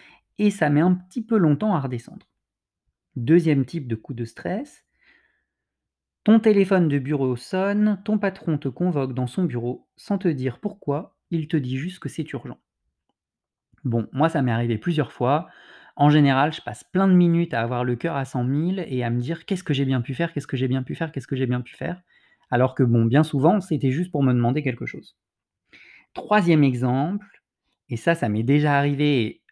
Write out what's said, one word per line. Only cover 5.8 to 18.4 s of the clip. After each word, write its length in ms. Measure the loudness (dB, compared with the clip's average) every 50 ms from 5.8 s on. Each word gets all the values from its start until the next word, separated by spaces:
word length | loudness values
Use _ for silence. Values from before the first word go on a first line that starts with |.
| _ _ _ _ _ _ _ _ 2 4
ton 120 | 6 6
téléphone 480 | 6 4 4 4 4 4 4 2 2 2
de 100 | 0 -2
bureau 380 | -2 -2 -2 0 0 -2 -2
sonne, 640 | -4 -6 -8 -6 -4 -2 -2 0 0 0 0 0 -2 -2
ton 140 | -2 -2 -2
patron 400 | -2 -2 -4 -4 -4 -2 -2 -2
te 100 | -2 -6
convoque 460 | -4 -2 -2 -2 0 -2 -2 -4 -4
dans 120 | -4 -6
son 180 | -4 -2 -2 -2
bureau 440 | -2 -2 -4 -6 -6 -6 -8 _ _ _
sans 220 | _ -8 -6 -4 -2
te 100 | -2 -2
dire 300 | -2 -2 -4 -6 -6 -6
pourquoi, 580 | -8 -10 -10 -8 -6 -4 -4 -4 -6 -10 _ _ _ -6
il 180 | -6 -4 -4 -2
te 80 | -2
dit 220 | -2 -2 -2 -4 -6
juste 220 | -6 -8 -10 -10
que 100 | -12 -10
c'est 200 | -10 -10 -10 -10 -10
urgent. 240 | -12 -12 -12 -16 -16 _ _ _ _ _ _ _ _ _ _ _ _ _ _ _ _ _ _ _ _ _ _ _ _ -4
Bon, 280 | -2 -2 -2 -2 -4 -2
moi, 160 | -2 -2 0
ça 140 | 0 0 0
m'est 100 | 0 0
arrivé 240 | 0 0 -2 -2
plusieurs 340 | -2 -2 -2 -2 -2 -2 -4
fois. 380 | -4 -4 -2 0 0 0 -2 -6 -16 -20 -20 -20 -20 -20 -20 -10 _
En 140 | 2 4 4
général, 420 | 6 6 4 4 4 2 2 0 -2
je 80 | -6
passe 240 | -10 -12 -12 -12 -10
plein 240 | _ -2 0 4 4
de 60 | 6
minutes 400 | 6 6 4 4 2 0 -2 -2
à 80 | -4 -2
avoir 200 | -2 -2 -2 -2
le 140 | -2 -2
cœur 180 | -2 -4 -4 -4
à 120 | -4 -6
cent 180 | -6 -4 -4